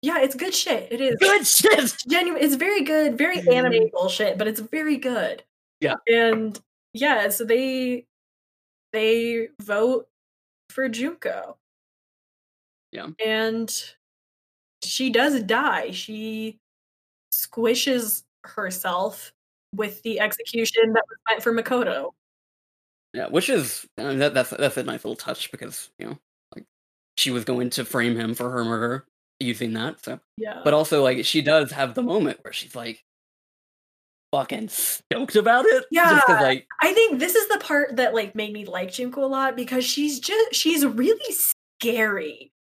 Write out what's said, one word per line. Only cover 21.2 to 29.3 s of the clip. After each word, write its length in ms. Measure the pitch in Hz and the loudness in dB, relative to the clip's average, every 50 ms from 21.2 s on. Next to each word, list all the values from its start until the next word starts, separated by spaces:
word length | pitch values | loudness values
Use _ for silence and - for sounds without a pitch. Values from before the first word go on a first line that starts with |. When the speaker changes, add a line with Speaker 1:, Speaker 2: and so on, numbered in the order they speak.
| _ - | _ -2
Speaker 1:
meant 140 | 226 220 | -2 0
for 100 | - 240 | 0 0
Makoto. 600 | 233 226 226 - 262 247 240 185 - 135 139 175 _ _ _ _ _ _ _ _ _ _ _ _ _ _ _ _ _ _ _ _ - | 0 0 -2 0 0 0 0 0 -2 -4 -6 -8 _ _ _ _ _ _ _ _ _ _ _ _ _ _ _ _ _ _ _ _ -10
Speaker 2:
Yeah, 120 | 123 98 - | -8 -8 0
which 200 | - 165 190 - | 0 0 2 2
is, 380 | 269 196 139 117 - - - _ _ - | 0 0 0 -2 -6 -10 -12 _ _ -8
I 60 | 113 | -6
mean, 140 | 139 135 135 | -4 0 2
that, 140 | 143 147 120 | 0 2 2
that's, 160 | 131 123 - | 2 0 0
that's 260 | - - - 135 - | -2 -2 -2 -2 -2
a 60 | 131 127 | -2 -6
nice 200 | 139 120 120 - | -6 -8 -8 -8
little 120 | 113 117 | -10 -10
touch 340 | - - - 123 - - - | -8 -8 -10 -8 -8 -8 -12
because, 400 | - - - - - - - - _ _ | -12 -14 -14 -14 -14 -14 -14 -16 _ _
you 80 | - | -14
know, 120 | 57 139 147 _ _ _ _ _ _ - | -14 -14 -16 _ _ _ _ _ _ -20
like, 100 | - - _ _ _ _ _ _ _ _ _ _ | -20 -20 _ _ _ _ _ _ _ _ _ _
she 140 | - - 139 | -2 -2 -2
was 140 | 123 123 113 | -2 -4 -2
going 260 | 131 123 123 123 123 | -2 -2 -2 -2 -4
to 140 | 123 - 123 | -4 -6 -6
frame 320 | - - 131 117 120 120 | -4 -2 0 0 0 0
him 180 | 117 113 113 117 | -2 -2 -4 -4
for 160 | - 123 123 | -4 -6 -4
her 140 | 127 123 117 | -4 -4 -2
murder 420 | 113 117 110 113 120 123 139 - _ _ _ _ _ | -2 -2 -2 -2 -4 -4 -6 -10 _ _ _ _ _